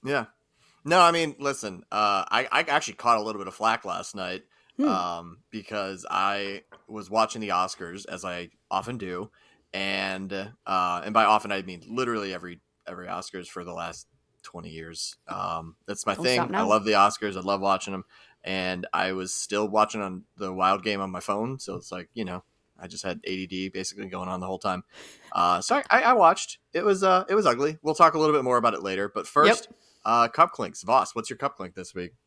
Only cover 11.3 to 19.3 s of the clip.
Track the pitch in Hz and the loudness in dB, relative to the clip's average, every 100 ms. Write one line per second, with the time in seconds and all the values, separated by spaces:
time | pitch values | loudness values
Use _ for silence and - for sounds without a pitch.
11.3 | 107 104 98 92 90 82 117 127 113 101 | 6 4 -6 -6 -12 -10 -4 -2 -2 -4
12.3 | 92 90 87 _ _ - 90 90 90 95 | -6 -10 -14 _ _ -14 -12 -10 -10 -10
13.3 | 95 87 - 87 85 85 82 - _ _ | -12 -12 -12 -12 -10 -10 -12 -20 _ _
14.3 | _ - 87 85 80 80 82 - - - | _ -18 -16 -14 -14 -14 -12 -12 -12 -12
15.3 | 95 95 82 82 - - 101 - 98 127 | -8 -6 -6 -8 -18 -12 -8 -4 -2 0
16.3 | 123 117 190 - 107 104 104 101 - 104 | 0 0 -2 2 2 4 4 4 4 -6
17.3 | 95 92 101 98 95 - 95 90 _ _ | -6 -2 0 2 0 -2 -10 -10 _ _
18.3 | _ - 95 92 92 90 87 92 95 92 | _ -6 -4 -2 -4 -4 -2 -2 -2 -6